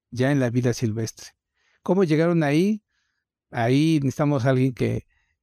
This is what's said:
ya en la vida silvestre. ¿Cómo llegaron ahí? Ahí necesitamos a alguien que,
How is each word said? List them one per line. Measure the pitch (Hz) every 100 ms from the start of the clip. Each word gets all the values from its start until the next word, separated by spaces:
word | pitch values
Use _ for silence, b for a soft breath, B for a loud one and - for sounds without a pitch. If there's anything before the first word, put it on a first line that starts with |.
| _
ya | 120 131
en | 143
la | 127
vida | 120 127
silvestre. | 113 117 110 110 - - _ _ _ _ _
¿Cómo | - 185 180
llegaron | 151 170 170
ahí? | 147 147 196 214 _ _ _ _ _ _ _
Ahí | 123 117 135 160 160
necesitamos | 135 - 147 143 131
a |
alguien | 131 131
que, | 120 117 113 - _ _ _